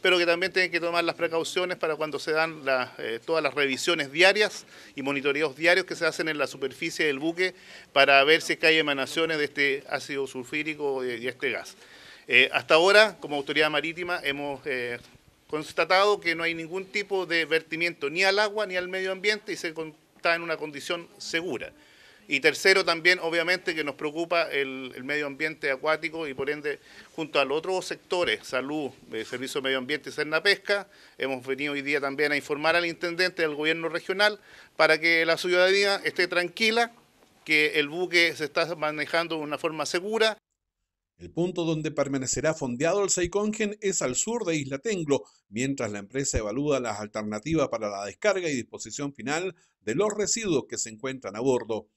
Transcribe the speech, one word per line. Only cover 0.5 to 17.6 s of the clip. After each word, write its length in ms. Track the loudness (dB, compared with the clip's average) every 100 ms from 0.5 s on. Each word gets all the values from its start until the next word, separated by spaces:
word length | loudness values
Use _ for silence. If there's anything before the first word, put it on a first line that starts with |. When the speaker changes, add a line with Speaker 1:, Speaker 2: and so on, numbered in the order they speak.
Speaker 1:
tienen 200 | 0 0
que 80 | 0
tomar 240 | 0 0
las 100 | 0
precauciones 640 | 0 -2 -2 -2 -2 -2 -2
para 180 | -4 -2
cuando 220 | -4 -4
se 140 | -2
dan 340 | 0 0 -2 0
las, 240 | 0 0 -6
eh, 220 | -6 -6
todas 200 | -2 0
las 100 | 0
revisiones 580 | 0 0 0 0 0 -2
diarias 540 | 6 6 6 0 -2 -16 -20 -16 -6
y 80 |
monitoreos 520 | -4 -2 0 0 -2 2
diarios 300 | 4 4 2
que 100 | -2
se 120 | -2
hacen 200 | 0 -4
en 120 | -2
la 80 | -2
superficie 580 | -2 -6 -6 -8 -2 0
del 140 | 0
buque 340 | -2 0 -2 -4 -20 -20 -2
para 300 | 4 8 8
ver 180 | 8 6
si 120 | 4
es 60 | 2
que 60 | 4
hay 120 | 4
emanaciones 600 | 2 0 -2 -2 0 0
de 60 |
este 400 | -2 0 0 0 -4
ácido 360 | -6 -4 -6 -6
sulfídrico 800 | -8 -6 -6 -6 -4 -4 -2 -4
y, 180 | -4
y 40 | -6
este 240 | -4 -4
gas. 240 | -4 -8 -18 -20 -20 -20 -20 2
Eh, 220 | 6 6
hasta 220 | 2 4
ahora, 440 | 6 8 8 6 2
como 160 | -6 -4
autoridad 340 | -2 2 2
marítima, 500 | 0 -4 -8 -6 -4
hemos, 360 | -2 -4 -4 -8 -6
eh, 320 | -4 -4 -8 -12 -20 _ _ _
constatado 720 | -8 -6 -2 2 4 4 2
que 140 | 0
no 80 | -2
hay 140 | -2 -4
ningún 300 | -8 -10 -6
tipo 420 | -8 -4 -4 0
de 180 | -2 2
vertimiento 640 | 0